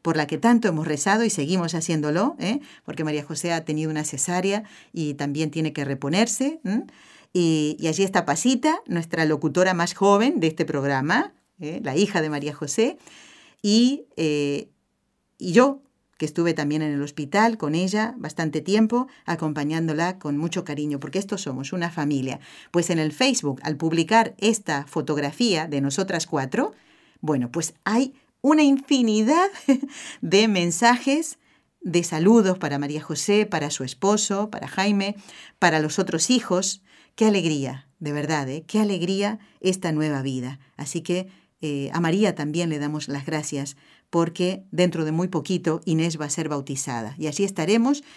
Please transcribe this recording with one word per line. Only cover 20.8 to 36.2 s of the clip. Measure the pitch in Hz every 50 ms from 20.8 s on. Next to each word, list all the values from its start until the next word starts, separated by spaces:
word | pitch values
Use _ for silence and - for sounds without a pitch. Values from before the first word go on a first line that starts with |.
| 147 151 143 139
porque | 139 139 -
estos | 190 196 196 214 185
somos | - 147 127 131 139 - 190
una | 180 170 170
familia. | 165 165 151 147 147 135 127 131 120 - - - - - - -
Pues | - 175 165 -
en | 175 160
el | 156 156
Facebook, | 147 - 170 180 170 - - 147 131 - -
al | 160 147
publicar | 131 165 160 165 165 165 - 220 226 220 - -
esta | - 196 226 220 220 - - 151 139 143
fotografía | - - 160 139 135 151 147 143 143 - - 240 226 180 156 160
de | 165 147 139
nosotras | 139 139 135 - 190 190 185 165 -
cuatro, | - 165 143 131 127 - 226 302 440 - - _ _ _ _ _ _ _ _
bueno, | - 151 151 131 123 120
pues | - 170 160 - - _ _
hay | 190 214 240 269 262 - _ _ _ _ _
una | - 277 311 311
infinidad | 302 277 277 269 277 - 285 254 240 220 214 214 214 233 311 339 381 392 - - -
<laughs> | - 262 262 - - - - - - - -
de | - 165 175 202 226
mensajes | 220 202 180 175 175 170 - 233 240 247 240 - 277 277 311 320 - - - _ _ _ _ _ _ _ _
de | - 185 160 175 165
saludos | - 170 156 165 202 233 233 196 185 185 185
para | - 143 139
María | 139 143 143 147 151
José, | 147 - 156 143 - - 202 208 214
para | 208 185 156 143 151
su | - - 131
esposo, | 127 - - - 202 214 208 - - 202 196 214 214
para | 208 - -
Jaime, | 139 - 196 190 208 208 196 196 202 202 - - - - - - - _
para | _ - 175 156 156
los | 151 156 -
otros | - 180 - 165 160